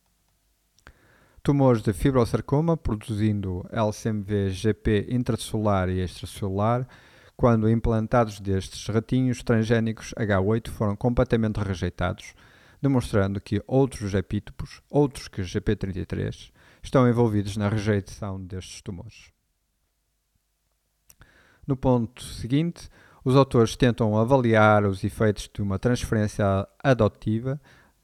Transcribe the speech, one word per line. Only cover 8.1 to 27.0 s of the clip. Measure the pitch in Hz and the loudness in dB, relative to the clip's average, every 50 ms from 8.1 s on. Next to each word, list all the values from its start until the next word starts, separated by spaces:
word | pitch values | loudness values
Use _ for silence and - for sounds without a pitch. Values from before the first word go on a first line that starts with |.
| - 123 117 107 101 101 | 2 2 2 0 -2 -6
destes | 98 98 95 95 92 - - - - | -4 -2 -2 -2 -4 -6 -12 -10 -8
ratinhos | - 101 113 113 - 127 127 131 127 123 - - | -4 -2 -2 -2 0 -2 0 0 0 -2 -2 0
transgénicos | - 120 110 113 107 120 113 113 113 110 - - - - | 0 2 2 2 2 2 2 2 -2 -4 -6 -10 -12 -8
H | - 120 101 104 95 | -4 0 0 2 2
oito | 95 98 110 117 - - | 2 2 0 0 -2 -6
foram | - - 117 104 101 | -6 -4 -2 -2 -2
completamente | - - 123 123 135 127 - - 113 113 110 104 104 | 0 0 0 2 2 2 2 2 0 0 0 -2 -2
rejeitados, | 101 95 98 82 92 90 - - 90 90 92 - - - - _ - - _ _ _ _ _ _ - | -2 -4 -4 -4 -4 -4 -4 -2 -4 -4 -4 -6 -10 -18 -20 _ -20 -20 _ _ _ _ _ _ 0
demonstrando | 139 139 123 113 - - 107 95 98 98 101 | 0 2 2 0 0 0 0 0 0 -2 -6
que | - - 110 101 - | -6 -4 -4 -4 -4
outros | - 127 131 139 127 - - 104 98 95 | 0 2 2 2 2 0 -6 -6 -2 -2
epítopos, | 98 92 - 113 101 - - - - - - - - _ _ | -2 -2 -2 -4 -6 -6 -8 -12 -14 -14 -14 -14 -20 _ _
outros | - 139 147 139 - - - | 0 0 0 0 -2 -8 -16
que | - - - 95 | -12 -10 -8 -8
G | 87 92 107 | -6 -6 -4
P | - - 107 | -2 -2 -2
trinta | - - 95 90 92 | -2 -4 -6 -6 -8
e | 90 | -8
três, | - - 92 98 107 110 - - - _ _ _ _ _ _ - | -6 -6 -6 -6 -6 -8 -10 -16 -20 _ _ _ _ _ _ -10
estão | - - 139 127 123 | 0 2 4 4 4
envolvidos | 117 117 120 113 104 104 98 101 101 | 4 4 2 2 2 0 -2 -2 -4
na | 110 104 101 | -2 -2 -2
rejeição | 104 107 101 110 107 101 95 - - - 110 101 95 95 95 | -2 0 0 0 0 0 -2 -6 -10 -12 -10 -10 -10 -10 -12
destes | 87 95 92 90 - - - - | -12 -12 -12 -12 -14 -18 -16 -14
tumores. | - 101 85 - 107 - - - _ _ _ _ _ _ _ _ _ _ _ _ _ _ _ _ _ _ _ _ _ _ _ _ _ _ _ _ _ _ _ _ _ _ _ _ _ _ _ - _ _ _ _ _ _ _ - | -14 -12 -12 -14 -16 -20 -20 -20 _ _ _ _ _ _ _ _ _ _ _ _ _ _ _ _ _ _ _ _ _ _ _ _ _ _ _ _ _ _ _ _ _ _ _ _ _ _ _ -20 _ _ _ _ _ _ _ -6
No | - 135 | -4 -4
ponto | 131 - 135 127 123 113 110 - - - | 0 2 2 2 2 0 -2 -8 -14 -16
seguinte, | - - - - 110 131 143 165 175 170 - - - - _ - _ _ _ - | -14 -12 -12 -4 -2 0 0 0 -2 -4 -8 -14 -20 -20 _ -20 _ _ _ -2
os | 135 127 | 4 4
autores | 139 135 131 - 123 113 107 - | 4 4 6 4 4 2 2 2
tentam | - 139 123 110 - 123 107 107 107 | 2 2 2 2 2 0 0 2 2
avaliar | 113 117 139 135 123 117 110 110 107 107 107 104 104 | 2 4 2 2 4 4 6 6 6 6 6 6 4
os | 101 95 92 - | 2 0 -2 -4
efeitos | 101 - - 117 107 101 - - - - | -6 -2 0 0 0 0 0 -6 -12 -8
de | - 104 | -6 -4
uma | 101 95 98 | -4 -2 -2
transferência | - 123 123 120 - - 123 113 104 104 - - 107 98 98 95 - - _ _ | 0 0 0 0 -2 -2 0 0 0 0 0 0 0 2 2 0 -2 -4 _ _
adotiva | - 143 131 117 | 0 0 2 4